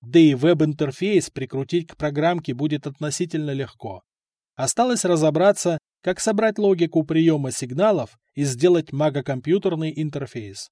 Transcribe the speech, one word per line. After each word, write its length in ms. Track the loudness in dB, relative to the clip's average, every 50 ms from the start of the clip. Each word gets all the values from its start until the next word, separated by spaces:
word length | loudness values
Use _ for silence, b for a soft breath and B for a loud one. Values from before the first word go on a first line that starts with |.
Да 180 | -16 4 6 6
и 160 | 6 6 6
веб-интерфейс 960 | 4 2 2 4 4 2 0 0 -2 -4 -4 -4 -4 -2 2 2 2 0 0
прикрутить 580 | _ -10 -10 -6 -6 -8 -6 -2 -2 -4 -4 -4
к 80 | -10
программке 560 | _ -6 -4 -2 0 0 0 0 -2 -4 -6
будет 340 | -6 -4 -2 -2 -2 -4 -6
относительно 680 | -10 -10 _ -8 -8 -4 -4 -6 -4 -4 -6 -4 -4
легко. 500 | -4 -6 -6 -8 _ _ -14 -12 -12 -14 _ _ _ _ _ _ _ _ _ _ _
Осталось 520 | -6 -4 -4 0 0 2 2 2 0 2
разобраться, 720 | 2 2 4 4 2 4 4 4 4 4 2 0 -2 -4 -4 _ _ _ _
как 180 | _ -4 -4 -2
собрать 380 | -2 -2 0 2 0 0 0 2
логику 460 | 2 2 2 2 0 0 2 -2 0
приема 460 | 2 0 2 4 4 2 2 -2 -6
сигналов 680 | -6 -8 -8 -8 -2 0 2 2 2 0 -2 -6 _ _ _ _ _
и 100 | -4 -4
сделать 480 | -4 -2 2 4 4 4 4 2 -2
магокомпьютерный 1040 | -4 -2 -2 0 0 -2 -4 -4 -6 -6 0 0 0 0 0 -2 -4 -2 -6 -6 -4
интерфейс. 720 | -4 -6 -6 -6 -8 -10 -8 -10 -12 -12 -12 -14 -16 -18 -18